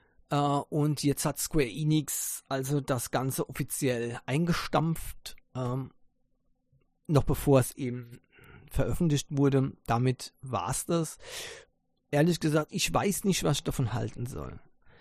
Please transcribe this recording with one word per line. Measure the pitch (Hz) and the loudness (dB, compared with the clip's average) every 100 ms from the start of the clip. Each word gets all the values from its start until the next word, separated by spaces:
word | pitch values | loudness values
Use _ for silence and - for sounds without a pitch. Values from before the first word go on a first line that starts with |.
| _ _ _ | _ _ _
Äh, | 143 | 0
und | 143 143 - 151 151 139 | 2 0 0 0 2 2
jetzt | 147 135 151 | 0 0 -2
hat | - | -2
Square | - 160 123 | 0 2 2
Enix | 104 151 156 139 - - - _ | 0 2 2 2 -6 -6 -8 _
also | 135 131 147 | -4 0 -2
das | 135 123 - | 0 -2 0
Ganze | 127 131 147 - | -2 0 -2 -4
offiziell | 139 147 - 135 120 117 117 - | -4 -6 -2 0 0 -4 -6 -2
eingestampft, | 147 170 165 - - 160 165 - - - - _ | 0 2 0 0 0 2 -2 -6 -10 -14 -16 _
ähm, | 127 123 131 131 _ _ _ _ _ _ _ _ _ _ _ - | -6 -4 -4 -6 _ _ _ _ _ _ _ _ _ _ _ 2
noch | 143 | 2
bevor | - 139 143 135 | 4 2 6 6
es | 123 - | 4 -4
eben | 127 123 120 120 _ - - - - | -6 -6 -10 -20 _ -20 -20 -20 -4
veröffentlicht | - 117 - 170 143 - | 0 0 2 2 2 0
wurde. | 143 139 135 135 - - | 2 4 4 0 -4 -2
Damit | 120 127 123 - _ | 0 2 0 -8 _
war's | 131 107 87 - - | -6 -4 -2 -4 0
das. | 170 156 - - - - - - _ _ _ _ | -2 -2 -8 -14 -12 -12 -14 -20 _ _ _ _
Ehrlich | 147 170 165 | 2 4 4
gesagt, | 156 151 151 | 2 2 0
ich | - - | -2 0
weiß | 120 196 - 196 | 2 0 0 0
nicht, | 175 | 2
was | 165 143 | 2 0
ich | |
davon | - - 120 | -2 -2 -2
halten | 117 113 120 120 | -2 -6 -6 -8
soll. | 107 65 - - _ - - | -8 -10 -14 -20 _ -20 -20